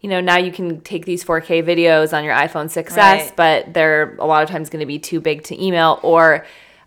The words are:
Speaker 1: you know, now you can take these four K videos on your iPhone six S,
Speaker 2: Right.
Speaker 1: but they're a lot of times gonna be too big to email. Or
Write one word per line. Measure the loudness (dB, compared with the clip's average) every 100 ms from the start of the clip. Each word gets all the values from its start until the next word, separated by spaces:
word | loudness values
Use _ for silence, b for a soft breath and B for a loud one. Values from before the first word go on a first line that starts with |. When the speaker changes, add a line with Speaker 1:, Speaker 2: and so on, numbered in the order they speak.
Speaker 1:
you | -4
know, | -4
now | 0 0
you | 0
can | -6 -8 -10
take | -10 -10 -8
these | -8
four | -2 -4
K | 0 -2
videos | 0 2 4 4 2 -2
on |
your | -2 0
iPhone | 0 -4 -8
six | -8 -6 4
S, |
Speaker 2:
Right. | 4 4 -2 0
Speaker 1:
but | 2 2 0
they're | 0 2 2 0 -4
a | 0
lot | 0
of | 0
times | -4 -10
gonna | -10 -8
be | -10
too | -8 -6
big | -4 -6 -8
to | -6
email. | -2 2 2 2
Or | 2 4 6 4 B B B B